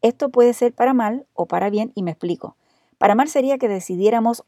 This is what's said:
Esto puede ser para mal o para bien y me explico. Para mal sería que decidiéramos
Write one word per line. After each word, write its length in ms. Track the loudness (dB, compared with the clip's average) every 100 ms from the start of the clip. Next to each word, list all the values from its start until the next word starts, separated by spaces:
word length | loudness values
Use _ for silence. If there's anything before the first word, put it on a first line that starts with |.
Esto 300 | -2 -2 -2
puede 240 | 4 4
ser 180 | 4 -2
para 220 | 0 2
mal 320 | 2 0 -4 -8
o 100 | -8
para 240 | -4 -2 -2
bien 240 | -2 -4
y 80 | -6
me 100 | -6
explico. 440 | -6 -6 -8 -10 -18 _ _ _ 0
Para 180 | 2
mal 140 | 2 2
sería 300 | 0 0 0
que 100 | -2
decidiéramos 720 | -4 -6 0 0 2 0 -2